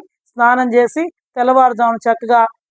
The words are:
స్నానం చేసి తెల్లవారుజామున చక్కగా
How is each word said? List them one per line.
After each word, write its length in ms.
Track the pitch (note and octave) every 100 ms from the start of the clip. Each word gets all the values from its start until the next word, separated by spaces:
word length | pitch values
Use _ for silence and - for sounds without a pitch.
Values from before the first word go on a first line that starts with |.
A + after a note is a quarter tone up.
| F#4+ _ _
స్నానం 420 | A#3+ A#3+ B3+ B3+
చేసి 280 | A#3+ A#3+ D#4 E4+ - _
తెల్లవారుజామున 640 | B3+ B3 C4 B3+ A3+ A#3 A3+
చక్కగా 440 | A#3 A#3 A3+ A#3+ A#3 - _